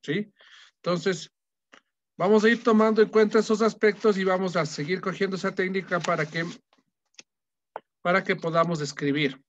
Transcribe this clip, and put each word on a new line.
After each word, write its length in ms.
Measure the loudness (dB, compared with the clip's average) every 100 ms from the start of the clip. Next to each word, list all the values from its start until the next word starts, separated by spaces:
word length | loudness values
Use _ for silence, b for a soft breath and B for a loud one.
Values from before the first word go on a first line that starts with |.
¿sí? 300 | -4 -6 -6 b b b b _
Entonces, 540 | -6 -4 -2 -4 -10 _ _ _ _ -20 _ _ _ -4
vamos 260 | 2 4
a 60 | 4
ir 120 | 2
tomando 380 | 2 4 4 4
en 60 | 4
cuenta 300 | 4 4 2
esos 240 | 0 0
aspectos 560 | 0 2 0 2 0 2
y 60 |
vamos 320 | 0 -2 -2 -2
a 100 | -4
seguir 340 | -6 -6 -4
cogiendo 360 | -6 -4 -4 -2
esa 180 | -4
técnica 460 | -4 -4 -4 -4 -4
para 260 | -2 -2 -4
que, 180 | -6 -8 -10 _ _ _ _ _ -20 _ _ _ _ _ -18 _ _
para 240 | 0 0
que 100 | 0
podamos 460 | -4 -2 0 0 -2
escribir 600 | -6 -4 -2 0 -2 -6